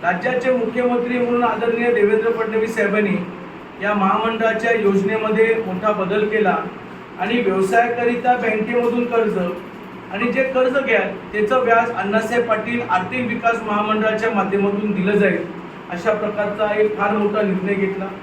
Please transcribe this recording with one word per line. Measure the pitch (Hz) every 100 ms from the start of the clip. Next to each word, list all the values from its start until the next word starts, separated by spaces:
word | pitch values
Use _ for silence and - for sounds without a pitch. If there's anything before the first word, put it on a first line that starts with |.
राज्याचे | 170 180 254 254 262
मुख्यमंत्री | 254 226 240 247 240 240 247
म्हणून | 240 240
आदरणीय | 240 208 233 233 240
देवेंद्र | 208 202 214 226
फडणवीस | 226 208 220 220 -
साहेबांनी | 202 208 202 170 - - - - - -
या | 196
महामंडळाच्या | 208 190 208 226 220 226 220 240
योजनेमध्ये | 220 202 196 185 220 214 214 226 226 185
मोठा | 180 214
बदल | 208 185 208 214
केला | 214 196 170 - - - - - -
आणि | 202 240
व्यवसायाकरिता | 196 190 190 233 240 240 240 240 247 247
बँकेमधून | 226 214 - 240 233 240 233
कर्ज | 233 214 185 175 - - - - - -
आणि | 196 240
जे | 262
कर्ज | 262 254 254 269 233
घ्याल | 220 185 - -
त्याचं | 208 208 262
व्याज | 226 226 233
अण्णासाहेब | - 196 220 214 240 233
पाटील | 214 233 240 -
आर्थिक | 185 185 254 226
विकास | 208 233 226
महामंडळाच्या | 220 208 208 214 220 214 226
माध्यमातून | 214 190 196 202 202 214
दिलं | 180 185
जाईल, | 208 190 170 - - - - -
अशा | - 226
प्रकारचा | 208 208 202 208 - 214 208
एक | 214 -
फार | 202
मोठा | 208 208 208
निर्णय | 202 180 185
घेतला. | 196 190 190 190 185